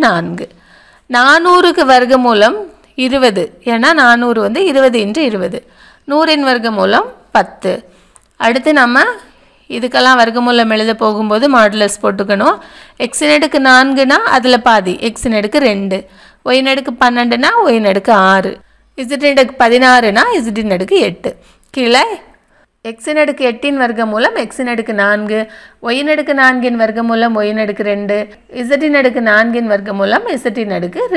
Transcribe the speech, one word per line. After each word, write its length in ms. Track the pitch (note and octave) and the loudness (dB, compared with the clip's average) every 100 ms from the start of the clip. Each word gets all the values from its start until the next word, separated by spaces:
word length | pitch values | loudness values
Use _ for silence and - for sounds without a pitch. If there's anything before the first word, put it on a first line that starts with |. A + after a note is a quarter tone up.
| C4+ | 0
நான்கு. 400 | F3 E3+ F3 - _ _ _ _ _ - A#3+ | 0 -4 -10 -14 _ _ _ _ _ -4 0
நானூறுக்கு 680 | C4 D#4 E4+ F4+ F4 E4+ C4+ | 4 4 4 4 4 2 4
வர்க்கமூலம் 640 | B3+ B3 C4 B3 G#3+ G#3+ G#4 F#4+ - _ - B3+ | 4 4 2 2 2 2 0 -8 -18 _ -6 -2
இருபது. 380 | C4+ B3+ F#3+ D#3+ - - | 0 0 0 -6 -8 -4
ஏன்னா 180 | A3+ C4 D#4+ | 0 2 4
நானூறு 360 | B3 A#3+ A#3+ A3+ G3+ | 4 2 0 0 -2
வந்து 160 | B3 F#4+ | 0 0
இருபது 260 | C4+ C4 A#3 G3+ | 2 2 0 -2
into 160 | A3 C#4+ | -2 -2
இருபது. 300 | G#3 F3+ D#3+ - _ - _ - | -2 -6 -8 -14 _ -20 _ -4
நூறின் 360 | D4 D#4+ D4+ C4+ | 0 0 0 0
வர்க்கமூலம் 580 | B3 A3+ G#3+ F#3+ A3+ A#4 - _ A3 | -2 -2 -2 0 0 -2 -10 _ -2
பத்து. 360 | F#3 - F#3+ - - _ _ _ _ - A3+ | -2 -6 -6 -6 -10 _ _ _ _ -4 -2
அடுத்து 260 | B3 D#4 D4 | 0 0 2
நம்ம 240 | A#3+ B3+ G#4 A4 - _ _ _ - B3 | 2 2 0 -4 -14 _ _ _ -12 -8
இதுக்கெல்லாம் 440 | B3 B3+ B3+ B3+ | -4 0 2 4
வர்க்கமூலம் 500 | A3+ A#3 A#3+ A#3+ A3+ A3 | 2 0 0 0 0 0
எழுத 180 | A3 A3 | -2 -2
போகும்போது 420 | A3 G#3 G#3+ G#3+ C#4+ | -2 -2 -2 0 2
மாடுலஸ் 480 | B3+ G#3 G#3+ G3+ - | 4 2 2 -2 -2
போட்டுக்கணும். 540 | G#3 G3 G3+ G3+ B3+ G4+ - - - - A#3+ | -4 -4 -2 0 0 -2 -8 -20 -20 -10 -8
x-ன் 220 | - D4 D4+ | -4 0 0
அடுக்கு 220 | D4+ D4+ C4+ | 0 2 4
நான்குனா 480 | B3+ C4+ C4+ C4 D#4 A4+ C4 | 4 4 2 2 2 2 0
அதுல 220 | B3 B3 A#3+ | 2 2 4
பாதி, 260 | A3 F#3 F3+ A3+ | 2 0 -4 -6
x-ன் 240 | A3 A#3+ G#3+ | -4 -4 -2
அடுக்கு 200 | G#3 D4+ C4 | 0 0 0
ரெண்டு. 280 | G3+ G3 F#3+ - - - _ - B3+ | 0 -4 -6 -8 -20 -20 _ -2 0
y-ன் 140 | C4+ | 0
அடுக்கு 180 | C4+ C#4 A#3+ | -2 -4 0
பன்னெண்டுனா 480 | B3 A#3+ A#3+ A#3+ D4 A#4 F#4 | 0 2 0 0 0 2 2
y-ன் 180 | A3+ G#3 | 2 0
அடுக்கு 220 | G3 G3 G#3+ F#3+ | 0 2 4 4
ஆறு. 180 | F#3+ F3+ - _ _ _ - B3 | 2 0 -8 _ _ _ -12 -8
z-ன் 220 | C#4 C#4+ | -2 0
அடுக்கு 220 | C#4 B3+ C4 | 2 0 2
பதினாறுனா 640 | A#3 A#3+ B3+ B3 A3+ G#3 A#4 G#4 A3+ | 2 4 4 4 4 0 0 0 -2
z-ன் 300 | G#3 G#3+ F3+ | -4 -4 -4
அடுக்கு 200 | F#3+ G4 G#3 | 0 0 0
எட்டு. 240 | F3+ - - _ _ _ - | -4 -10 -12 _ _ _ -4
கீழே 280 | A#3+ B3+ A4+ G4 - _ _ _ _ _ A3+ A3 | 0 2 0 -6 -14 _ _ _ _ _ -16 -10
x-ன் 240 | - D4+ | -4 -2
அடுக்கு 200 | D4 C#4+ B3+ | -2 0 -4
எட்டின் 300 | A#3 C#4+ C#4 | -2 -4 -2
வர்க்கமூலம் 560 | B3 A3 A3 G#3+ C4 A4 A3+ | -2 -2 -4 -2 -2 -2 -6
x-ன் 220 | - B3 | -6 -6
அடுக்கு 200 | A#3 A3+ G#3 | -4 -4 -2
நான்கு, 380 | G3+ G#3 G#3 G#3+ A3 - - _ A#3 | 0 0 -2 -4 -6 -12 -20 _ -6
y-ன் 180 | B3+ D4 | -4 -2
அடுக்கு 200 | D4+ D4 C#4 | -2 -2 2
நான்கின் 380 | C4 B3+ B3 A#3 | 2 2 -2 -2
வர்க்கமூலம் 540 | A3 A3 A#3 A3+ A#3 G#3+ G#3 | -2 -2 -2 0 0 0 -2
y-ன் 160 | G#3+ | -2
அடுக்கு 200 | G#3+ G3+ G#3 | -4 -4 -4
ரெண்டு, 260 | G3+ G3+ G#3 G#3 - _ B3+ A#3+ | -4 -4 -4 -6 -14 _ -10 -2
z-ன் 280 | C#4 D#4 C#4+ | 0 0 0
அடுக்கு 200 | C4 B3+ A3+ | 0 0 2
நான்கின் 380 | G#3 A#3 A#3 A3+ | 2 0 -2 -2
வர்க்கமூலம் 520 | G3+ G3 G3 G3 C4 A#4 C4+ | -4 -4 -4 -2 -2 -4 -6
z-ன் 300 | A#3+ G#3+ G#3 F3+ | -4 -6 -6 -6
அடுக்கு 240 | F3 - B4 | -6 -6 -4